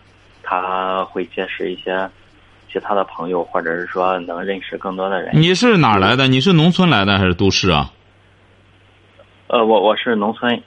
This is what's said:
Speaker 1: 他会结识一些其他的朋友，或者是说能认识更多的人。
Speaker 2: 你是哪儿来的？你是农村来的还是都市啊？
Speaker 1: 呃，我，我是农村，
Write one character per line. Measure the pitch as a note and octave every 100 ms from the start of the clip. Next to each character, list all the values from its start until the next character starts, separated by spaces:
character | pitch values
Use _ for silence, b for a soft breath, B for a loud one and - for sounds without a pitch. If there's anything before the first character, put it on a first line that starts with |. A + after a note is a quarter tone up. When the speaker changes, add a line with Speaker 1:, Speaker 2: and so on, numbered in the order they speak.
| _ _ _ _
Speaker 1:
他 | - F#2 F#2 F#2 F#2 F#2+ F#2+
会 | G2
结 | F2+ - F#2+
识 | - F2+
一 |
些 | F2+ - F#2 F#2+ - - _ _ _ -
其 | -
他 | -
的 | G2+
朋 | F#2 - E2+
友， | F2+
或 | E2+ F#2
者 | E2
是 | E2+
说 | F2 F#2 F#2 F#2
能 | F2 E2+
认 | F#2+ F#2+
识 | - F2
更 | F#2+
多 | F#2 F#2+
的 | G2
人。 | -
Speaker 2:
你 | D3+ E3 F#3
是 | A#3+ G#3
哪 | C3
儿 | G#2
来 | F#2+
的？ | B2+ C3+
你 | C3
是 | C3+
农 | E3+ D#3+
村 | F3 F3+
来 | A#2
的 | G2 G2
还 |
是 | F#2
都 | F2 G2
市 | - G2
啊？ | D#2 C#2 - _ _ _ _ _ _ _ _ _ _ _ - - _ -
Speaker 1:
呃， | A#2+ A2
我， | G#2+
我 | G2+ G#2+
是 | -
农 | A2 G#2
村， | A2 B2 A#2